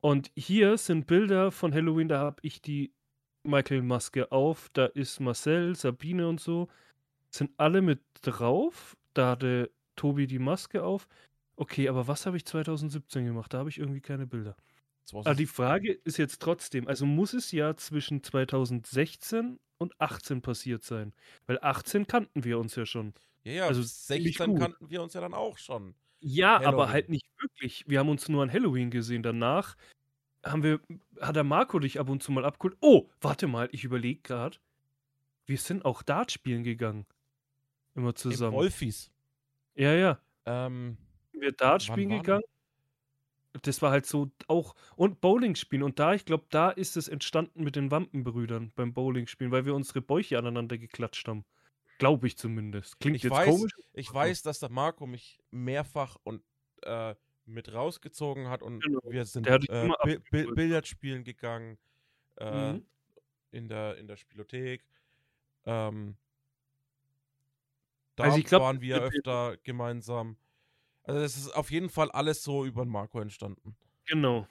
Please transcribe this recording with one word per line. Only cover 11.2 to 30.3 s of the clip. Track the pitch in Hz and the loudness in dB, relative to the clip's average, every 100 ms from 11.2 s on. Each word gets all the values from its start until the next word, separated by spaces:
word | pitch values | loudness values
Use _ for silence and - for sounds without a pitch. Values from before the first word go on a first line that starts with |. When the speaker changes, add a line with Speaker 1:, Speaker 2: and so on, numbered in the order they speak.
| _ _ _ - | _ _ _ -10
Speaker 1:
Okay, | 147 - 135 | -6 0 0
aber | 127 123 | 0 -2
was | 143 - | -2 -2
hab | 180 | -4
ich | - | -4
zweitausendsiebzehn | 165 156 156 151 147 - 139 120 | -4 -2 -4 -4 -6 -6 -4 -2
gemacht? | 117 110 | -4 -6
Da | 127 | -6
hab | 143 | -6
ich | 151 | -6
irgendwie | 143 135 | -6 -6
keine | - 139 131 | -8 -8 -6
Bilder. | 120 104 101 _ _ _ _ - | -6 -8 -12 _ _ _ _ -14
Speaker 2:
Zweitausend- | 101 104 | -6 0
Speaker 1:
Aber | 143 | 2
die | 156 | 0
Frage | - 127 170 202 | 0 2 2 0
ist | - - 156 | -4 -4 -2
jetzt | 147 - | -2 -2
trotzdem, | - 170 - 135 123 | -2 -2 -2 -6 -2
also | 131 143 | 0 2
muss | 147 196 | 2 2
es | 247 - | -2 -2
ja | 165 151 156 | 0 0 -2
zwischen | - 151 - 143 | -6 -6 -4 -6
zweitausendsechzehn | - 135 131 135 123 123 113 127 156 - - 226 233 254 _ _ | -2 -2 0 0 0 -2 -4 -2 -2 -4 -6 -4 -4 -8 _ _
und | 175 - | -8 -2
achtzehn | 156 90 - 131 | -4 -4 -6 -6
passiert | 120 117 - 117 | -4 -6 -4 -8
sein, | - 113 104 - - - - | -6 -8 -8 -14 -20 -20 -4
weil | 123 | -2
achtzehn | 147 135 - 202 208 | 0 -2 -2 -2 2
kannten | 247 208 - | 0 -2 -4
wir | 120 117 | -2 -2
uns | 113 - | -2 -6
ja | 113 | -6
schon. | 120 107 - _ _ | -6 -8 -12 _ _
Speaker 2:
Ja, | 117 | -10
ja, | 156 180 | -4 0
Speaker 1:
Also | 123 120 - - | 0 -2 -6 -6
ziemlich | 143 170 - | -2 -2 0
Speaker 2:
sechzehn | |
Speaker 1:
gut. | 175 185 170 | 2 2 2
Speaker 2:
kannten | - 156 | -4 -12
wir | 170 | -10
uns | 170 | -8
ja | 185 | -8
dann | 175 180 | -8 -4
auch | - - | -6 -6
schon. | - 123 98 - _ _ | -10 -10 -10 -18 _ _
Speaker 1:
Ja, | 156 135 185 220 | -4 4 8 8
aber | 139 135 135 | 6 4 4
Speaker 2:
Halloween. | |
Speaker 1:
halt | 135 - | 2 0
nicht | 156 - _ | -4 -6 _
wirklich. | 277 - 131 - - | -12 -8 -8 -8 0
Wir | 139 | 2
haben | 143 | 4
uns | 147 - | 2 2
nur | 147 | 2
an | 135 | 2
Halloween | 123 240 127 123 | 2 2 2 0
gesehen. | 120 113 120 | -2 -2 -2
Danach | 113 117 117 156 202 - - _ _ _ _ | -2 0 2 2 0 -10 -20 _ _ _ _